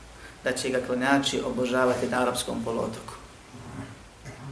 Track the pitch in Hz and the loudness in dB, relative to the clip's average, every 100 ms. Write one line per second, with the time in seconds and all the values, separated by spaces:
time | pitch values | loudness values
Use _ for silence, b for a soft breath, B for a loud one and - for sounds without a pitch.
0 | - B B B 131 127 135 127 127 123 | -20 B B B -2 0 0 0 0 2
1 | 131 139 135 131 127 117 123 127 127 123 | 4 4 4 0 0 0 2 4 6 4
2 | 120 123 123 120 - 117 117 117 - 117 | 2 2 2 2 -2 -2 -2 -2 -2 -4
3 | - - - - - - - - - - | -12 -14 -16 -20 -18 -16 -14 -12 -12 -14
4 | - - - - 139 | -20 -18 -16 -14 -14